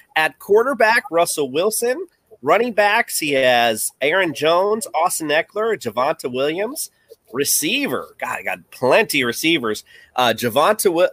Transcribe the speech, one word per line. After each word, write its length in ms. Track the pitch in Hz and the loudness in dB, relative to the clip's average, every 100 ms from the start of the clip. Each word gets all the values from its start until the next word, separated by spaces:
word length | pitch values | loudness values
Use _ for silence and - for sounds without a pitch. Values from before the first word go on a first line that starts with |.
| _ | _
At 240 | - 156 - | -2 -2 -2
quarterback, 680 | - 202 247 247 220 233 - | 0 2 2 2 2 2 0
Russell 400 | 165 170 - 139 | 0 0 0 -4
Wilson. 560 | 135 196 214 240 262 370 _ _ - | -2 -2 -2 -4 -4 -8 _ _ -6
Running 320 | 131 185 240 | 0 2 2
backs, 440 | 190 208 214 - - | 2 2 2 -2 -4
he 140 | 156 | -2
has 580 | 139 127 123 117 110 - - | 2 4 4 4 0 -4 -4
Aaron 340 | 139 185 180 | 0 0 0
Jones, 520 | 131 147 175 196 220 - | 0 2 2 2 -2 -4
Austin 340 | 151 180 - 156 | -2 -2 -2 -2
Eckler, 480 | 151 165 202 226 190 | -2 -2 -4 -4 -4
Javonte 560 | 120 110 135 160 143 | -4 -2 -2 -2 -4
Williams. 600 | 123 139 165 214 302 - _ _ - _ | -2 -2 -2 -6 -6 -12 _ _ -20 _
Receiver, 840 | 117 139 - 160 254 269 117 80 - | -6 -2 -2 -2 -2 -2 -4 -8 -10
God, 200 | 120 110 | -8 -8
I 40 | |
got 280 | 98 92 - | -8 -10 -10
plenty 520 | - 127 175 208 147 | -4 2 4 4 0
of 40 | 123 | -2
receivers. 580 | 117 156 165 117 107 - - - | -2 0 0 -2 -6 -10 -20 -8
Uh, 180 | - 123 110 | 0 0 2
Javonte 480 | 117 113 165 214 | 0 2 2 2
Wi-, 240 | 202 165 180 | 0 2 2